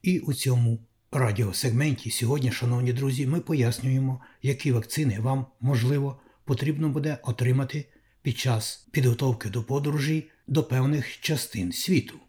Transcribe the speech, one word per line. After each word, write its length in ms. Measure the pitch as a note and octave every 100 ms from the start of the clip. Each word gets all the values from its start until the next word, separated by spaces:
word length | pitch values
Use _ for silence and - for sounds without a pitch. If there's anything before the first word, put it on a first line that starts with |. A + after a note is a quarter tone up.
І 180 | - F3+
у 140 | -
цьому 460 | C3+ C3+ B2 A#2 A2+ - _ _
радіосегменті 1000 | C#3+ A#2+ G2 G#2 F2+ B2+ A#2 D3+ C3 -
сьогодні, 400 | - A#2 D3 B2+
шановні 420 | - A#2+ B2 B2
друзі, 340 | B2 C3+ B2+ C3+
ми 120 | E3
пояснюємо, 800 | E3+ D#3 A#2+ B2 C3 C3 C3 B2+ - _
які 300 | C3 C3+ D3+
вакцини 480 | A#2+ G#2+ - D3 G#2
вам, 260 | A2+ C3+ B2+ _
можливо, 580 | A#2+ B2 B2 C#3+ C#3 C3+ _ _ -
потрібно 440 | C3 C#3+ D3 D#3
буде 280 | C#3+ D3+ D3
отримати 640 | - A#2 B2 B2+ C3+ D3 C#3+ _ _ _
під 160 | - A#2
час 500 | C3 A2+ G#2+ - -
підготовки 580 | - B2+ A#2 C3+ A2+ A2
до 140 | A2+
подорожі 680 | A2+ C#3 D3 D3 C#3 D#3 D#3 _ -
до 160 | D3
певних 560 | - B2+ C3 D3+ - -
частин 520 | - D#3 - A2 F2
світу. 440 | - - F3 - -